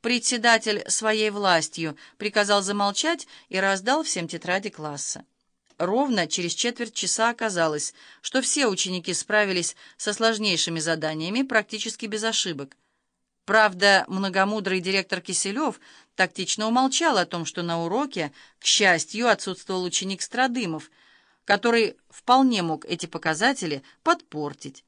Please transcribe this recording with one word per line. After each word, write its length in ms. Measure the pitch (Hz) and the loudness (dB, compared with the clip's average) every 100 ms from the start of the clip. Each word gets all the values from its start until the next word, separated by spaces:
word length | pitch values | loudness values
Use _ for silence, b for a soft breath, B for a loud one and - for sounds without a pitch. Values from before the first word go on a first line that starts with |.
председатель 880 | 226 240 - 240 233 226 220 208 - | 0 0 0 2 4 4 2 -2 -2
своей 420 | - 220 214 214 | -2 0 0 0
властью 640 | 202 196 170 156 - 160 151 B B | 0 2 2 2 -6 -8 -8 B B
приказал 460 | 208 208 202 202 | -2 0 2 2
замолчать 640 | 190 202 202 196 311 339 - B B | 2 0 0 0 -2 -2 -6 B B
и 100 | 185 | -2
раздал 440 | 196 190 202 294 | 0 0 0 0
всем 260 | 311 190 170 | 0 -4 -6
тетради 420 | 165 175 190 202 | -8 -2 -2 -4
класса. 540 | - 151 143 - - - _ _ _ _ _ | -10 -10 -8 -8 -10 -14 _ _ _ _ _
Ровно 500 | 170 220 277 214 165 | 0 0 2 0 0
через 280 | - 170 | -2 -4
четверть 400 | - 240 240 220 | -2 -4 -4 -8
часа 360 | - 185 - 226 | -4 -4 0 0
оказалось, 640 | 233 226 180 160 151 - B B B | 0 -4 0 0 0 -6 B B B
что 220 | - - | -2 -2
все 240 | 247 294 254 | 0 2 2
ученики 480 | 190 185 180 170 | 2 -2 -4 -4
справились 600 | 170 - 214 208 180 170 B B B | -6 0 2 2 0 -2 B B B
со 160 | - | -6
сложнейшими 680 | 202 226 220 214 165 - 165 | 0 0 2 0 0 -2 -2
заданиями 600 | 156 160 156 156 165 226 | -2 -2 -2 -4 -4 -2
практически 640 | 269 226 202 214 220 220 220 | 0 0 0 -8 -8 -8 -8
без 180 | 208 | -4
ошибок. 520 | 220 220 185 151 139 _ _ _ _ _ _ _ | -2 -2 -4 -6 -10 _ _ _ _ _ _ _
Правда, 600 | - 214 214 180 202 196 - | 0 4 4 4 6 6 4
многомудрый 720 | 190 196 190 196 214 185 185 | -2 -2 0 0 0 -2 -2
директор 400 | 175 196 185 180 | 0 -2 -2 -6
Киселёв 600 | 190 180 196 214 302 - B B B - | -4 -4 -2 -2 -4 -4 B B B -2
тактично 500 | 185 - 180 - 214 | -2 -2 -6 -2 0
умолчал 500 | 233 269 269 330 220 | 2 2 2 2 2
о 100 | 170 | 0
том, 180 | 175 | -4
что 180 | 160 - | -6 -6
на 200 | 170 170 | -4 -2
уроке, 500 | 170 214 277 196 151 B B B | -2 -2 -4 -4 -6 B B B
к 60 | |
счастью, 640 | - - 196 165 - 208 240 | 0 4 4 4 0 0 2
отсутствовал 560 | 196 - 185 - 185 | 2 0 -10 -6 -4
ученик 380 | 180 - 190 190 | -2 -4 -4 -8
Страдымов, 680 | - 233 262 247 196 160 - b b b b b | -6 0 0 0 -4 -6 -10 b b b b b
который 520 | - 202 233 233 208 - _ | -2 2 4 4 2 -2 _
вполне 520 | - - 254 269 220 | -12 4 6 6 4
мог 220 | 170 160 | 0 -4
эти 220 | - - 170 | -4 -6 -6
показатели 760 | 165 165 156 240 277 175 139 b b | -4 -2 2 2 2 -4 -6 b b
подпортить. 840 | - 349 - 151 147 143 143 135 | 0 0 -2 -6 -6 -8 -16 -16